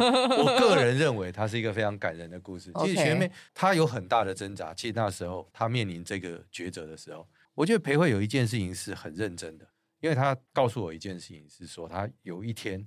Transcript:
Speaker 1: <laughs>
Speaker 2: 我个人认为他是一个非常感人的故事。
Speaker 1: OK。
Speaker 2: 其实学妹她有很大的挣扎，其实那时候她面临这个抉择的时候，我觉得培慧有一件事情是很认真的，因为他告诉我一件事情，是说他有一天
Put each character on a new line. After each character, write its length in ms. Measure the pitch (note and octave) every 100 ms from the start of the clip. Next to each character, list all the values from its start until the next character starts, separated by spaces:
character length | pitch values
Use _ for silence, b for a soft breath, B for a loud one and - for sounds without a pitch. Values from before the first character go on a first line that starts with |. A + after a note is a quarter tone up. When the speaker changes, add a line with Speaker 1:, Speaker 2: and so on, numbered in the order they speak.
| A#3+ B3
Speaker 1:
<laughs> 160 | B3 C4
Speaker 2:
我 220 | C#4 B3+
个 160 | A#3+ F3+
人 220 | A#2+ C3
认 180 | D3+ A2+
为 160 | F#2
他 160 | F2 G#2+
是 100 | A#2
一 40 |
个 100 | A2
非 80 | G2+
常 180 | G#2 G2+
感 160 | F#2
人 140 | D#2+ E2+
的 100 | F2+
故 180 | - F2+
事。 120 | F#2
Speaker 1:
OK。 160 | E2+ D#3+
Speaker 2:
其 40 |
实 80 | F3
学 120 | D3+
妹 160 | E3 F#3 B B
她 180 | - F#3
有 140 | F3+ D#3
很 200 | A2+ F#2
大 160 | A#2
的 120 | G2
挣 200 | F#2 G2
扎， 200 | G2 E2
其 120 | - A#2
实 60 |
那 160 | A2 G#2+
时 140 | F#2
候 240 | F2 F2+ -
她 160 | - A2+
面 220 | B2 G#2
临 160 | E2+
这 160 | F2 G2
个 180 | F2+ E2+ -
抉 180 | - F2
择 160 | F2+ D#2
的 80 |
时 160 | D#2+ -
候， 120 | D#2 E2 b b
我 100 | -
觉 80 | D#3+
得 60 | A3+
培 180 | D#3 C#3+
慧 140 | E3+
有 100 | G#2
一 60 | G#2+
件 200 | C3+ A#2+
事 120 | A2+
情 160 | F#2
是 200 | F2+ -
很 200 | F#2+ -
认 200 | D#2 G#2+
真 220 | F2 E2 D#2+
的， 100 | C#2 _ _ _
因 80 | D#3
为 40 |
他 220 | C3+ C#3 C3 _
告 160 | - D3+
诉 140 | -
我 100 | F2+
一 60 | E2
件 200 | G2 F2+
事 100 | -
情， 200 | E2 D2
是 180 | - E2+
说 220 | - E2
他 180 | F2 G#2 C3
有 220 | - F2
一 80 | A2+
天 340 | A2 A2+ F#2+